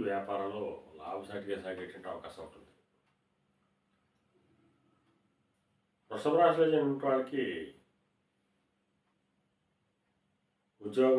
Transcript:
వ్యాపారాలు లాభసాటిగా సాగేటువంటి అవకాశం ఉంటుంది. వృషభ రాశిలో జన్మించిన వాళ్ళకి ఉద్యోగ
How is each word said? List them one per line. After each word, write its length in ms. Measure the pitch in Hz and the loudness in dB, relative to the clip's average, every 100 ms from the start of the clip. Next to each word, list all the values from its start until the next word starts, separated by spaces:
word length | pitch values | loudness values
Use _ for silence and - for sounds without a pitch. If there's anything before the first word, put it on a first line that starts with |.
| 101 | -2
వ్యాపారాలు 540 | 98 101 98 98 104 101 - - - | -2 -4 -4 -4 -4 -6 -8 -14 -16
లాభసాటిగా 580 | 92 98 98 101 98 95 | -10 -10 -8 -10 -6 -6
సాగేటువంటి 460 | 92 92 92 95 92 | -6 -8 -10 -12 -12
అవకాశం 280 | 85 82 82 78 | -10 -12 -14 -16
ఉంటుంది. 260 | - - _ _ _ _ _ _ _ _ _ _ _ _ _ _ _ _ _ _ _ _ _ _ _ _ _ _ _ _ _ _ _ _ _ - | -18 -20 _ _ _ _ _ _ _ _ _ _ _ _ _ _ _ _ _ _ _ _ _ _ _ _ _ _ _ _ _ _ _ _ _ -12
వృషభ 240 | 107 151 165 | -4 2 6
రాశిలో 260 | 170 160 156 151 | 6 6 4 4
జన్మించిన 340 | 139 135 139 | 2 0 0
వాళ్ళకి 360 | 131 131 135 110 82 - - _ _ _ _ _ _ _ _ _ _ _ _ _ _ _ _ _ _ _ _ _ _ _ _ _ _ _ _ _ _ 104 | 0 0 -4 -4 -6 -10 -16 _ _ _ _ _ _ _ _ _ _ _ _ _ _ _ _ _ _ _ _ _ _ _ _ _ _ _ _ _ _ -2
ఉద్యోగ 260 | 123 131 | 4 6